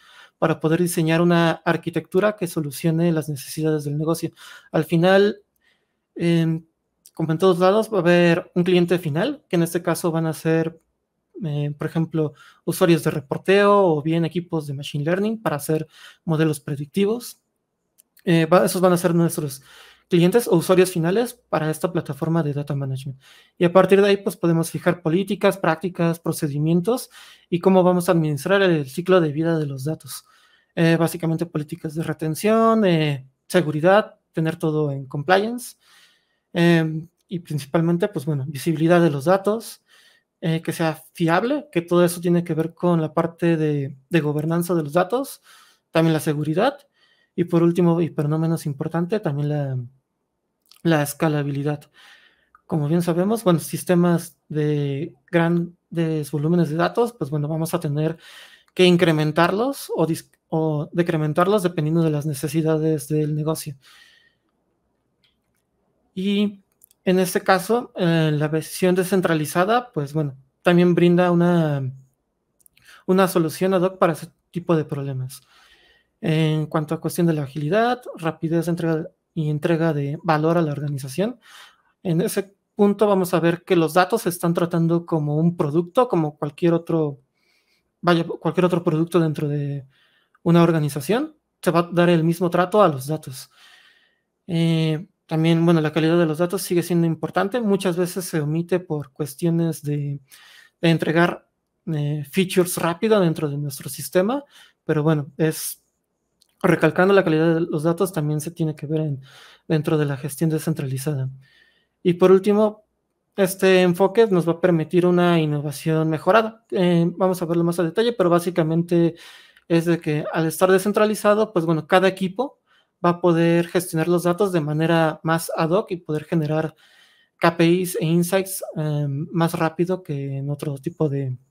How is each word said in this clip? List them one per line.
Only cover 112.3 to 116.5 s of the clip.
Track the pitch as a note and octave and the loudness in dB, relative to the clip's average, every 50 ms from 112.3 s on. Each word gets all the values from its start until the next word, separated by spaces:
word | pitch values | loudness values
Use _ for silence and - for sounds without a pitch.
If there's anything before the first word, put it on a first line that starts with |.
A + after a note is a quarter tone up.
último, | F#3+ F#3+ F#3+ G#3+ G3+ G#3 G#3+ G#3+ G#3+ - _ _ _ _ _ _ _ _ _ _ _ | 6 6 4 4 2 2 2 0 0 -4 _ _ _ _ _ _ _ _ _ _ _
este | - G3 F3+ F#3+ - - F#3+ F#3+ F#3 | -2 -2 -2 0 0 2 4 4 6
enfoque | F3+ F3+ F3 F3 G3 F#3 F#3+ A#3 A3+ A3 | 4 4 4 2 2 2 4 4 4 4
nos | F#3+ F3 D#3 E3+ | 4 2 2 0
va | D#3+ | 0
a | E3 | 0
permitir | - F3+ F3 D#3+ D#3 D#3 - F3+ F3 | 2 2 2 2 0 0 0 2 4
una | F3+ F3+ F3 F3 F3 F3 E3 | 4 4 4 4 4 4 2
innovación | D#3 D3+ D3 D3 C#3+ D3+ C#3 - - E3 D#3+ D#3 D#3+ D#3+ | 2 0 -2 -4 -4 -6 -8 -6 -4 -2 0 0 0 0
mejorada. | D#3+ D3+ - F3+ F#3+ A3+ A3 A3 | -2 -2 0 2 2 2 2 0